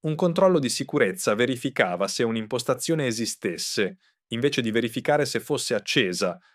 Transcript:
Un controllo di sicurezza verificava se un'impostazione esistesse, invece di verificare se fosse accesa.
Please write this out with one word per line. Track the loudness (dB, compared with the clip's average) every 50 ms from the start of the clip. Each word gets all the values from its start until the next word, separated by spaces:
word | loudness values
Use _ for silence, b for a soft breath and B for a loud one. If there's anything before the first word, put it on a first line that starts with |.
| -6
Un | -4 -2
controllo | 0 0 0 4 4 4 6 6 4
di | 2 0
sicurezza | -2 -4 -4 -2 2 2 2 2 2 0 0 0 2
verificava | 2 2 2 0 -2 -4 -2 0 2 2 2 2 0 -2 -2
se | 0 0 0
un'impostazione | 0 0 -2 -4 -4 -4 -4 -2 -2 -2 -2 -2 -2 -2 0 0
esistesse, | -2 -2 -2 -4 -4 -6 -4 -4 -4 -4 -4 -6 -4 -2 0 0 -2 -2 -8 _ _ _ _ _ _
invece | -4 -2 0 0 0 0
di | 0 0 0
verificare | 0 0 0 -2 -2 0 2 2 2 2
se | 0 -2 -4
fosse | -4 -4 -4 -4 -2 -2 -2
accesa. | -2 -2 0 2 2 2 2 0 0 -2 -2 -2 b b b b